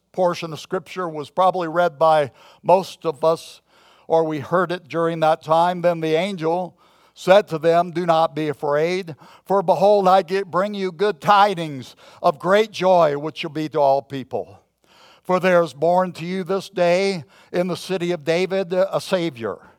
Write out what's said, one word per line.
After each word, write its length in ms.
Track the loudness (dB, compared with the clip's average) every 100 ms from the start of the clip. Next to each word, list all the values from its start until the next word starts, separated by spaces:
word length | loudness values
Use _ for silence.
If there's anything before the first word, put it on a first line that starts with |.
| _
portion 420 | -2 0 0 -8
of 60 | -12
Scripture 480 | -8 -8 -8 -10 -8
was 200 | -8 -8
probably 400 | 0 2 2 -2
read 300 | 0 0 2
by 320 | 4 4 0 -6 -20 _
most 420 | 0 0 -2 -8
of 180 | -8 -2
us, 380 | -2 -2 -6 -20 _ _ _ _ -2
or 160 | 0
we 160 | 0 -4
heard 320 | -2 -2 -2
it 160 | -6 -6
during 320 | -2 -2 0
that 220 | 0 0
time. 400 | 2 2 2 0
Then 180 | 0 0
the 160 | 0 0
angel 600 | -2 -4 -2 -2 -6 -14 _ _ _
said 320 | -10 4 4 4
to 100 | -2
them, 340 | 2 2 0
"Do 120 | -4
not 300 | 0 0 0
be 140 | -2 -6
afraid, 640 | -4 -2 0 0 -4 -8 -16 -20 -20
for 180 | -2 0
behold, 460 | 2 2 4 6 6
I 140 | 4
get, 280 | 2 -4 -2
bring 240 | -2 -2
you 160 | -4 -6
good 300 | -2 -2 0
tidings 720 | 2 4 4 2 -6 -10 -14 -20 -20 -2
of 200 | -2 0
great 320 | 0 2 2
joy, 440 | 0 2 4 2 0
which 220 | -8 -10
shall 120 | -10
be 180 | -6 -4
to 100 | 0
all 240 | 2 2
people. 560 | -2 -12 -8 -8 -8 -16 _ _ _ _ -20 _
For 160 | -4 0
there 240 | 4 4
is 100 | 2
born 400 | -2 0 2 0
to 120 | -6 -8
you 160 | -6
this 260 | -4 -6 -6
day 560 | -2 2 2 0 -4 -10 _ _
in 160 | -4 -4
the 80 | -6
city 340 | -6 -6 -4
of 140 | -4
David 480 | -2 -2 0 -4 -2
a 280 | -2 0 -2
Savior 560 | -2 -2 -2 -6 -8 -8 -14